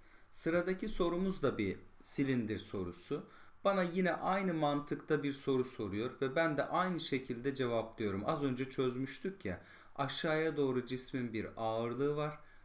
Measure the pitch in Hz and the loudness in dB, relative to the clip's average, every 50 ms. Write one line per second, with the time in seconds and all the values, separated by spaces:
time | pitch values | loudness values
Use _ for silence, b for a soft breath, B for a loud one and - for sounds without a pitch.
0 | B B B B B B B - - 160 165 175 175 185 185 185 - 214 - - | B B B B B B B -4 0 2 2 2 2 2 0 -2 -2 -2 0 2
1 | 190 170 170 175 190 190 185 - - 131 110 - 104 95 87 - - - - - | 2 2 2 2 0 0 0 2 2 0 2 2 0 0 0 -2 -6 -18 -20 -14
2 | - - - - 143 135 131 123 113 104 107 90 - - - 104 92 87 87 - | -8 -6 0 0 2 2 4 2 2 0 -2 -4 -4 -4 -4 -4 -4 -4 -6 -8
3 | - - 139 156 185 B B B B B B B - 196 196 185 185 175 165 185 | -6 -6 -6 -6 -6 B B B B B B B 2 2 4 4 2 2 2 2
4 | 185 175 156 - - 175 185 196 196 185 170 160 151 147 143 147 143 - 170 147 | 2 2 2 2 2 0 2 2 2 2 2 2 2 2 2 2 0 -2 -4 -4
5 | - - 156 147 139 143 139 - - - 135 127 127 127 - - 110 98 92 104 | 0 2 2 2 2 0 -2 -2 0 2 4 4 2 0 -2 -4 -4 -2 -2 -2
6 | 113 127 - - 139 131 131 165 165 160 151 139 135 - - 165 185 185 180 160 | -2 -2 -2 -2 -2 0 2 2 2 2 2 2 0 2 2 2 2 2 0 -2
7 | 127 - 143 131 131 - 123 113 123 139 135 127 131 120 117 113 110 113 - - | -2 0 -2 -2 -2 -2 -6 -4 -2 -2 0 0 0 2 2 2 0 -2 -4 -2
8 | 113 101 95 98 104 131 160 147 143 139 127 120 131 131 - - 135 127 123 127 | -2 0 0 0 0 0 0 0 2 0 0 0 -2 -4 0 0 0 0 0 0
9 | 135 131 - - - 190 190 - - 101 90 87 B B B B B B B - | -4 -4 -6 -6 -6 -6 -6 -4 -6 -6 -6 -6 B B B B B B B -4
10 | 139 131 - - - 165 156 156 160 160 156 147 143 135 127 127 120 123 131 123 | -4 -2 -2 -2 0 0 2 2 2 2 2 2 2 2 2 0 0 -2 -4 -6
11 | 123 - - 131 120 117 107 110 98 - - 117 113 110 110 113 117 117 120 123 | -6 -4 -4 -4 -4 -2 -2 -4 -4 -4 -4 -2 -2 0 0 0 0 0 0 0
12 | 139 147 147 147 147 151 151 - B B B B | 0 0 0 0 -2 -4 -4 -8 B B B B